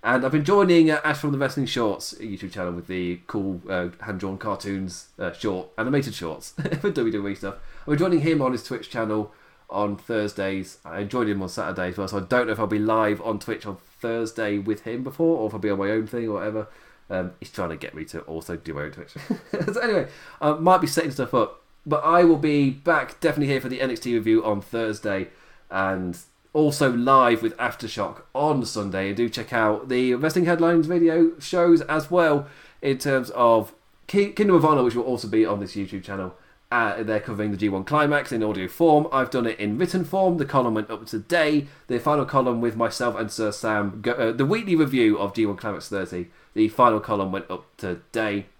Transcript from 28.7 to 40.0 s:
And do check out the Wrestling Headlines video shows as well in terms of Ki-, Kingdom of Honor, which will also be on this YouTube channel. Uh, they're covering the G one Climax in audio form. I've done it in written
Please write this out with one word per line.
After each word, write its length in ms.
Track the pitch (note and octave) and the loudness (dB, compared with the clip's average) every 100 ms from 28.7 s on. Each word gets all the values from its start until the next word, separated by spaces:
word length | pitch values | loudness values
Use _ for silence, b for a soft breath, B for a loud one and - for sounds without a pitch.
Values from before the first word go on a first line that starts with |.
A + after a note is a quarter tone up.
| A2 G2+ F#2+ G2 | -4 -4 -4 -4
And 80 | G2+ | -2
do 100 | A#2 | -2
check 240 | A2+ A2+ | -2 -4
out 380 | A#2+ G#2+ G#2 C3+ | 0 2 0 0
the 240 | B2 B2+ | 0 2
Wrestling 320 | B2 D#3 E3 E3+ | 2 2 2 2
Headlines 400 | E3+ E3+ E3+ D#3 | 4 4 4 4
video 520 | F3 E3+ D#3+ E3 - | 4 4 6 4 2
shows 440 | - F3+ E3+ E3+ | -4 2 6 6
as 280 | C#3 D#3 C#3+ | 4 -2 2
well 360 | F3 E3 D3 C#3+ B B B | 2 4 2 -2 B B B
in 160 | C#3 C3 | -2 -2
terms 320 | C#3+ C3+ A#2+ | 0 0 -2
of 440 | A#2 A#2+ A2+ A2 - _ _ - | 2 6 6 2 -12 _ _ -2
Ki-, 260 | G3 G3+ | 0 0
Kingdom 240 | G3+ G#3 F3 | 2 6 6
of 80 | |
Honor, 200 | D#3 D3 | 6 4
which 100 | B2 | 4
will 100 | A#2+ | 0
also 240 | A#2+ B2 A2 | -2 -2 0
be 160 | A2 | 2
on 160 | G#2+ G#2 | 2 2
this 160 | F#2+ G#2 | -4 -6
YouTube 280 | F#2+ G2 | -6 -8
channel. 300 | F2+ G2 F#2 b b b _ | -8 -8 -8 b b b _
Uh, 300 | A#2+ A2 G2+ | 0 0 -2
they're 180 | A2 G#2+ | -2 -2
covering 300 | G#2 G#2 G#2+ | -2 -4 -4
the 60 | G2+ | 0
G 100 | G#2 | 0
one 160 | F#2+ | 0
Climax 480 | F#2+ D3 D3 D3 C#3 | 0 2 2 2 0
in 100 | A#2+ | -2
audio 240 | G#2+ G#2 F#2 | -2 -2 -6
form. 400 | - E3 D3 D3+ | 2 6 6 4
I've 180 | C3+ B2 | 0 0
done 140 | C3 A#2 | 0 -2
it 140 | - | -2
in 160 | G#2 A2 | -2 0
written 280 | F3 F#3 | 0 0